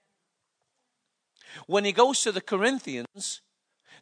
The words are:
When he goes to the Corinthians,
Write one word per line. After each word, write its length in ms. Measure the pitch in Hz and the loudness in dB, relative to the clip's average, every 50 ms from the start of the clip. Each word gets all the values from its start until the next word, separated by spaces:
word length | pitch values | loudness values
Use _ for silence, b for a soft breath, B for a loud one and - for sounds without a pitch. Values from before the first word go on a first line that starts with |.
| _ _ _ _ _ _ _ _ _ _ _ _ _ _ _ _ _ _ _ _ _ _ _ _ _ _ _ - B B B 151 B B | _ _ _ _ _ _ _ _ _ _ _ _ _ _ _ _ _ _ _ _ _ _ _ _ _ _ _ -20 B B B -16 B B
When 180 | 170 202 208 | 0 2 2
he 80 | 202 185 | 2 4
goes 260 | 202 240 262 269 - - | 6 4 4 4 0 0
to 100 | 233 196 | 0 -2
the 80 | 185 | -4
Corinthians, 960 | - - 220 185 202 247 269 262 - - 135 120 120 - - 202 196 - - - _ _ _ _ _ _ _ _ B B B B | -4 -2 -2 2 2 2 0 0 -6 -8 -8 -8 -8 -10 -12 -10 -10 -10 -10 -12 _ _ _ _ _ _ _ _ B B B B